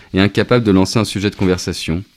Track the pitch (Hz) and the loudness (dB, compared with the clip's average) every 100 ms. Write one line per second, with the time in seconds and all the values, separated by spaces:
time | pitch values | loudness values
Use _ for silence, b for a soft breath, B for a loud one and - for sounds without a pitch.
0 | b 92 101 - 98 123 107 95 95 113 | b 0 0 0 0 2 4 2 2 0
1 | 104 101 101 - 95 90 - 85 - 82 | -2 -2 -4 -2 0 0 -2 -8 -6 -6
2 | 98 | -8